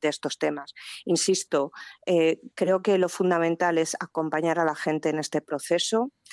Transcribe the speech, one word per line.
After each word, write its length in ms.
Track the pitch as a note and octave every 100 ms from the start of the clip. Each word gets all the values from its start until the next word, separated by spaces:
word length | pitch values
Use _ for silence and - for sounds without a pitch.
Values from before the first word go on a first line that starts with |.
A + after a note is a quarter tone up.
de 60 | D3+
estos 300 | - E3 -
temas. 340 | D3+ D3 C#3+ - - - -
Insisto, 640 | E3+ - F#3+ - D3+ C#3 - - - -
eh, 320 | E3+ D#3+ E3 - -
creo 260 | F3+ F#3
que 160 | F#3 G3
lo 100 | F3+
fundamental 720 | - F#3 E3+ E3 E3 F3+ E3
es 180 | D#3+ -
acompañar 580 | F3+ - D#3+ D#3 E3 D#3+
a 80 | E3
la 80 |
gente 360 | D3 - D#3 D#3
en 100 | D#3
este 220 | D3 D3+
proceso, 680 | - D3 - F3 - A3+ C4 _ -